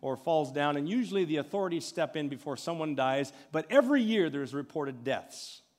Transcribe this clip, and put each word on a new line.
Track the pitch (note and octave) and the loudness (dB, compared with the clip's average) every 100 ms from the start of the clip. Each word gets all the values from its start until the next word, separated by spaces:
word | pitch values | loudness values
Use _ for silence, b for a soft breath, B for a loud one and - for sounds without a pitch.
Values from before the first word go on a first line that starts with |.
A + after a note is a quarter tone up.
or | C#3 C3 | -4 -4
falls | - D#3+ C#3+ | 2 2 2
down. | C#3 D3 D3 | 0 0 0
And | D3 | 0
usually | A#3 G#3+ G3 F3 | 0 0 0 0
the | D#3 | 0
authorities | C#3 G3+ F#3+ E3+ | -2 -2 -2 -2
step | - - D#3 D#3+ | -4 -2 -2 -2
in | D3 | -4
before | C3+ - C3 | -6 -8 -6
someone | - E3+ D#3 | -4 -4 -2
dies. | C3+ C3 C3+ C#3 B B | 0 2 2 -2 B B
But | D#3 - | -4 4
every | B3+ B3 C#4+ | 4 6 4
year | A3 A3 E3 | 4 4 2
there's | C#3+ C3 | 0 -4
reported | C#3 C#3+ D#3+ C#3 B2+ | -6 -6 -4 -6 -4
deaths | B2 B2 - - - - _ | -2 -2 -2 -14 -16 -16 _